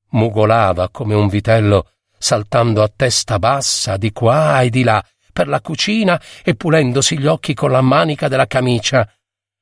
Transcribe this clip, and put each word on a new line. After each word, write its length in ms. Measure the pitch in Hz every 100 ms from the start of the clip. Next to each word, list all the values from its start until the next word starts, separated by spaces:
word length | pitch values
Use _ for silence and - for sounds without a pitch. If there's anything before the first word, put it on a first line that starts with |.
| _
mugolava 800 | 120 113 104 107 113 101 90 92
come 260 | - 107
un 140 | 107 104
vitello 640 | 101 117 113 104 98 - _ _ _
saltando 640 | - 113 107 123 117 104
a 60 | 107
testa 500 | - 131 - - 107
bassa 580 | 110 139 - - - 95
di 160 | 110
qua 500 | - 117 143 156 139
e 80 | 127
di 120 | 123
là 220 | 120 107 - _ _
per 140 | - 147
la 140 | 147
cucina 600 | - 156 - 220 196 170 - -
e 120 | -
pulendosi 640 | 151 170 160 131 127 - 151
gli 80 | 139
occhi 280 | 160 -
con 160 | 139 143
la 120 | 127
manica 460 | 131 139 165 147 147
della 180 | 131 -
camicia, 600 | 131 127 120 - 135 104 _ _ _ _ _